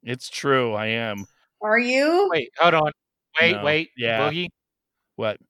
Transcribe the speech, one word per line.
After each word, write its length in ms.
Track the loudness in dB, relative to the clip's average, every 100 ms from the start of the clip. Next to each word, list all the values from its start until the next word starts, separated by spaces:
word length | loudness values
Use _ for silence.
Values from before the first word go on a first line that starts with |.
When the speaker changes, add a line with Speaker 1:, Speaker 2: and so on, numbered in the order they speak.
Speaker 1:
It's 260 | -8 -10 -8
true, 440 | -6 0 2 2
I 120 | -2 -2
am. 400 | -2 -4 -6 -10 _ _ _
Speaker 2:
Are 160 | 0 0
you? 500 | 2 2 2 2 2
Speaker 3:
Wait, 200 | 0 -4 2
hold 160 | 4
on. 160 | 4 0 -4 _ _ _ 0
Wait, 120 | 2 2
Speaker 1:
No. 80 |
Speaker 3:
wait. 260 | 0 0 -2 -6
Speaker 1:
Yeah. 320 | -2 0 0
Speaker 3:
Boogie? 180 | -2 -8 _ _ _ _ _ _ -6
Speaker 1:
What? 220 | -4 -4 _